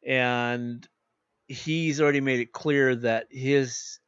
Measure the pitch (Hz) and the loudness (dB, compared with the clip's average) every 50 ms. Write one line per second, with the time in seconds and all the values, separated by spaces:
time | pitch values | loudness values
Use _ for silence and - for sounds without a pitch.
0 | _ 127 135 131 127 123 123 120 120 120 120 123 120 120 120 117 - - _ _ | _ 0 0 2 2 2 0 0 0 -2 -2 -4 -4 -6 -8 -10 -14 -20 _ _
1 | _ _ _ _ _ _ _ _ _ _ 135 120 - 156 160 165 165 160 147 143 | _ _ _ _ _ _ _ _ _ _ -16 -12 -6 -4 -2 0 0 0 0 2
2 | 156 147 143 143 135 135 131 123 120 113 _ - - 156 147 143 135 131 127 117 | 2 2 2 2 2 0 0 0 -2 -4 _ -8 -2 0 2 4 4 4 2 2
3 | 120 117 113 113 - _ - 135 131 135 143 139 135 123 117 - - - - - | 0 0 0 0 -2 _ -12 -6 -2 2 2 2 2 0 -6 -12 -14 -14 -18 -20
4 | _ | _